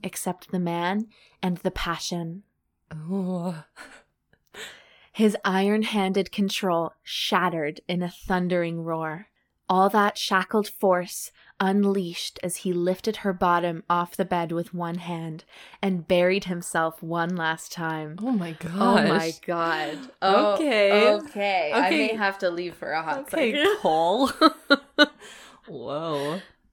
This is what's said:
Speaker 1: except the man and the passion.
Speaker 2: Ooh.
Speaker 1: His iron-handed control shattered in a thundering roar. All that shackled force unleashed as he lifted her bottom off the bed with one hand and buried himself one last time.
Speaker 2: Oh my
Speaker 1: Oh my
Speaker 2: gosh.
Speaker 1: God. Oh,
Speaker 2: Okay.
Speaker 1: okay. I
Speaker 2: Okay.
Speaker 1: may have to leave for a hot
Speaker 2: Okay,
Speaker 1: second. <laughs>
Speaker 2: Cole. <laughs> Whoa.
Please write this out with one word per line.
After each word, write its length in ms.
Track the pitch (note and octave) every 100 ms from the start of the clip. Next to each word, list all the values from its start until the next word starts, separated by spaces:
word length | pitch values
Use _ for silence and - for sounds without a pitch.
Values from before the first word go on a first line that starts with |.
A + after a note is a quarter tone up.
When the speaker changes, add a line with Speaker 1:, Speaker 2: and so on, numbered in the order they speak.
Speaker 1:
except 480 | F#3+ - F#3+ F3 -
the 80 | F#3
man 480 | E3+ E3+ F3 G#3 A3+ _ _ -
and 140 | F#3 F3
the 160 | F#3
passion. 720 | F#3 E3+ E3 - F3 E3 F#3 - _ _ _ -
Speaker 2:
Ooh. 600 | D#3 D#3+ G3 F#3 F3+ F3+ D#3+ - - - - _ _ _ _ _ - - - _ _ _
Speaker 1:
His 240 | - A3 G#3
iron-handed 880 | G3+ F#3+ G3 G#3+ A3 G#3+ F#3+ G3 F#3+
control 600 | - G3 - F#3+ E3+ D#3+ -
shattered 800 | - - - F#3+ F3+ E3 D3 - -
in 120 | F3
a 80 | F3
thundering 720 | - - F#3 F3+ F3+ E3+ E3
roar. 420 | E3 D#3+ D#3+ D#3+ - _ _ _ -
All 200 | F#3 G3
that 300 | G#3+ G#3 -
shackled 500 | - F#3+ F#3 G#3+ G#3
force 640 | - G3 F3+ F3+ - - _ _ -
unleashed 800 | F#3+ G3+ G3+ G3 E3+ F3 - -
as 140 | F3+ -
he 160 | F#3+
lifted 460 | F3 F3 F#3 A3+ G#3+
her 140 | G3+
bottom 520 | F3+ F3+ F3 F3 D#3+ -
off 280 | F3 F3 -
the 80 |
bed 260 | F#3 F3 E3
with 220 | E3+ F3
one 220 | F3 E3+ F3
hand 480 | E3+ E3+ E3 D#3 - - - -
and 260 | G3 F3+ D#3
buried 360 | F3+ F3+ G3
himself 560 | F3+ F3 - E3+ D#3+ -
one 340 | E3 E3+ E3+ F#3
last 360 | D#3+ D#3+ -
time. 440 | - D#3+ D#3+ D#3 F3
Speaker 2:
Oh 120 | A#3+
my 240 | A3+ E3+ D#3+ E3
Speaker 1:
Oh 200 | F#3 A3+ -
my 340 | G3 E3 E3
Speaker 2:
gosh. 80 | E3 -
Speaker 1:
God. 520 | E3+ E3 D#3 D3 D3 B2+ -
Oh, 340 | F#3+ G3 -
Speaker 2:
Okay. 540 | - D4+ A3 G3+ G#3 A3
Speaker 1:
okay. 560 | G#3 G3 G#3 G3+ F#3 D3+
I 140 | A3 F3+
Speaker 2:
Okay. 220 | - G#3+
Speaker 1:
may 60 | A3
have 220 | G3+ G3
to 100 | F#3
leave 240 | E3+ F3
for 160 | D3+ D3
a 100 | D#3
hot 180 | D#3+ D3+
Speaker 2:
Okay, 320 | D4 E4 B3
Speaker 1:
second. 240 | C#4+ F#4 G#4+
<laughs> 40 |
Speaker 2:
Cole. 500 | F3 D#3+ E3+ A3 C4+ - D#4 - - C#4 - -
<laughs> 680 | D4 - - - - - -
Whoa. 720 | C#3 A#2+ C#3+ E3 D3 C#3+ F#3 - _ _